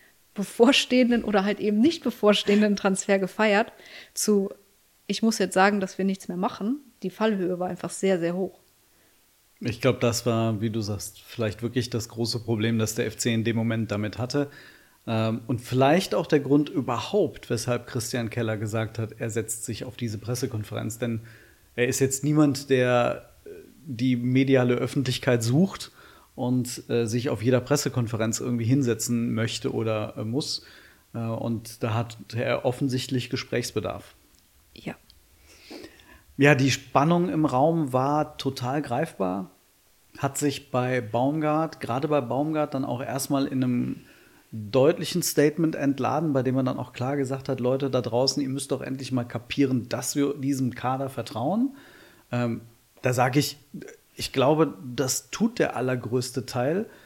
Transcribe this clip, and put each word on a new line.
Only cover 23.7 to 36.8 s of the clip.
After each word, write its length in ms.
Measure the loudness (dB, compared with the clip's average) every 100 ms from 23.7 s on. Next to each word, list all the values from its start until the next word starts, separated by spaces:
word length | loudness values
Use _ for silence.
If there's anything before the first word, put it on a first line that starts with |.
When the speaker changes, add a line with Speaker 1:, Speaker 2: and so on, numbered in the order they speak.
| -18 -12
Speaker 2:
die 280 | -2 2
mediale 600 | 2 2 2 6 6 6
Öffentlichkeit 680 | 2 0 0 -2 0 2 2
sucht 480 | 4 4 4 0 -14 -18 -20 -20 _ -8
und, 520 | -2 0 -2 -6 -2
äh, 180 | 0 0
sich 240 | 0 -2
auf 120 | 0
jeder 180 | 2 2
Pressekonferenz 800 | 2 0 0 -2 -2 -2 -2 -2
irgendwie 260 | -2 -2
hinsetzen 680 | 2 2 2 0 0 -2 0
möchte 400 | 0 -2 -2 -4
oder, 400 | -2 -2 -2 -4 -6
äh, 60 |
muss. 420 | -4 -4 -4 -6 -10 -20 -20 _ _
Äh, 60 | -8
und 640 | -6 -4 -4 -6 -8 -6
da 120 | -2
hat 220 | -2 -4 -8 -10
er 320 | -4 -2 0
offensichtlich 640 | -2 0 -2 -2 -2 -4 -2
Gesprächsbedarf. 840 | -6 -4 -4 -4 -4 -6 -8 -14 -20 _ _ _ _ _ -16
Speaker 1:
Ja. 180 | -14 -14 _ _ _ _ _ -20 -20 -20 -20 -20 -20 -20 _ 4
Speaker 2:
Ja, 180 | 6
die 160 | 8 4
Spannung 580 | 2